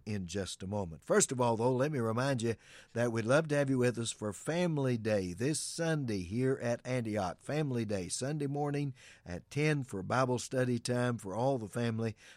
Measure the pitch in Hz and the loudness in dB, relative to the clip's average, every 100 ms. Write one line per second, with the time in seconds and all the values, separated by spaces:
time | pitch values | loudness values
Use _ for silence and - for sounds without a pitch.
0 | - 107 90 98 92 - 92 104 92 80 | -6 -6 -4 -4 -4 -6 -4 -4 -4 -8
1 | - 196 - 123 120 113 120 127 139 147 | 2 4 4 4 2 4 2 4 2 2
2 | 113 113 135 131 113 110 - - - 113 | 0 2 0 0 0 -2 -8 -20 -10 -2
3 | 120 113 107 135 160 143 139 135 123 113 | 0 0 4 2 4 0 2 4 2 2
4 | 113 - 107 101 - 165 180 151 135 123 | -4 -4 -6 -6 -4 0 0 0 0 0
5 | 110 107 92 87 127 151 - - 165 160 | 2 2 0 -2 -2 -2 -4 -4 0 0
6 | 131 104 87 110 131 131 120 120 - 127 | 0 -4 -2 0 0 0 -2 -4 -2 -2
7 | 113 107 92 - - 143 151 123 113 101 | 0 0 -2 -4 -6 -2 0 0 0 -2
8 | 87 - 127 151 143 139 147 143 143 131 | -4 -4 -4 -2 -2 -2 -2 0 -2 -6
9 | - - - 87 - 139 151 147 127 101 | -18 -20 -10 -10 -6 0 2 2 -2 -6
10 | 92 117 127 123 - 131 127 120 - 123 | -2 2 2 0 0 0 2 0 0 0
11 | 123 117 101 95 127 135 107 123 117 110 | 2 0 -4 -2 0 0 -2 -2 -2 0
12 | 113 110 - | -2 -4 -16